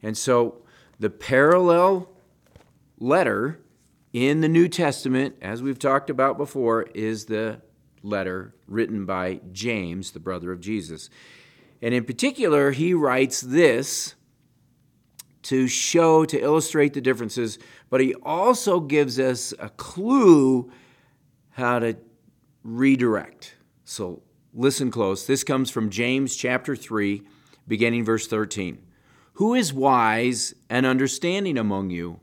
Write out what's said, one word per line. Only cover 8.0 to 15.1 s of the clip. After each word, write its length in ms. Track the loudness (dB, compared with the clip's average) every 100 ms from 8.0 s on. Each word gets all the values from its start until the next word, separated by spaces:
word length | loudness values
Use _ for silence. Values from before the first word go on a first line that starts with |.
letter 540 | -8 -6 -4 -8 -12 _ _
written 400 | -4 -4 -4 -4
by 340 | -4 -4 -6 -12
James, 640 | -10 -6 -4 -6 -8 -12
the 60 | -12
brother 320 | -10 -8 -8
of 100 | -10
Jesus. 500 | -6 -8 -8 -14 -18 _ -20 -20 _ _ _ _
And 140 | -4
in 120 | -2 -4
particular, 680 | -4 -4 0 0 2 2
he 240 | 0 0 2
writes 440 | 2 2 0 -2
this 760 | -2 4 4 4 -2 -8 -10 -14 _ _ _ _ _ _ _ _ _